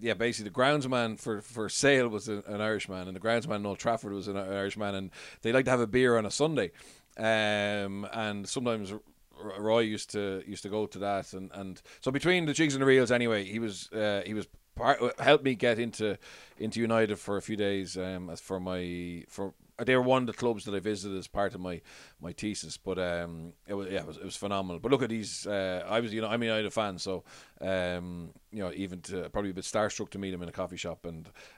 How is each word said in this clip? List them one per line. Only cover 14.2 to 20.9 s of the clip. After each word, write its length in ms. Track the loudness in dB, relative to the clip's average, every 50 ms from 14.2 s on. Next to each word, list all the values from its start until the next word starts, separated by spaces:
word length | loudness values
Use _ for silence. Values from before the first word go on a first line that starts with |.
| 0
he 80 | -2 -4
was 140 | -6 -6 -8 -10 -20 _ _ -6
part, 460 | 0 4 4 4 4 4 0 0 2
helped 240 | 6 6 6 6 6
me 100 | 2 0
get 240 | 2 2 2 2 2
into, 400 | 0 -4 -2 -2 -2 -2 -2 -4 -8 -18 -20 -20 -20 -18 -10 -6
into 220 | -6 -4 -2 0
United 360 | 2 4 4 4 4 4 2
for 200 | -2 -4 -4 -4
a 60 | -4
few 140 | -2 -4 -2
days, 400 | 0 0 0 0 0 -2 -4 -6
um, 320 | -6 -4 -4 -4 -6 -6 -8
as 120 | -10 -10
for 180 | -8 -6 -4 -4
my, 640 | -2 -2 -4 -2 -4 -4 -6 -6 -6 -8 -8 -10 -12 -12
for, 260 | -10 -8 -8 -8 -10 _ _ _ _ -4 2
they 100 | 4 4
were 60 | 4
one 220 | 6 6 4 4
of 40 | 4
the 60 | 0
clubs 320 | -2 0 0 0 0 0 -4
that 100 | -4 -4
I 60 | -2
visited 380 | -2 -2